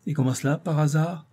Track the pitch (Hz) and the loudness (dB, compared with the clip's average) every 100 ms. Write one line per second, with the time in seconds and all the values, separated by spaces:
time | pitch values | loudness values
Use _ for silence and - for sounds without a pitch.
0 | - 147 131 123 135 151 180 151 151 151 | -4 0 0 0 -2 -2 -2 0 2 2
1 | 165 175 - | 0 -4 -16